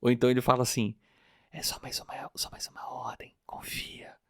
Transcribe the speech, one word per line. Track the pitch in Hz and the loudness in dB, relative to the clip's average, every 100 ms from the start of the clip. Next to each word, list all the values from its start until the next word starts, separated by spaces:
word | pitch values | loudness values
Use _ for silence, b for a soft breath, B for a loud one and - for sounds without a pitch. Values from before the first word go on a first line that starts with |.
Ou | 120 | 4
então | 123 127 | 6 6
ele | 127 | 6
fala | - 127 | 6 4
assim, | 123 - 107 113 b b b b b | 4 2 0 -2 b b b b b
É | 156 | -6
só | - - | -6 -6
mais | - - | -8 -10
uma, | - - - - | -8 -12 -10 -8
só | - | -10
mais | - - | -8 -12
uma | - - | -10 -10
ordem, | - - - - _ _ | -8 -8 -10 -14 _ _
confia. | - - - - - - - _ | -14 -8 -8 -8 -12 -18 -20 _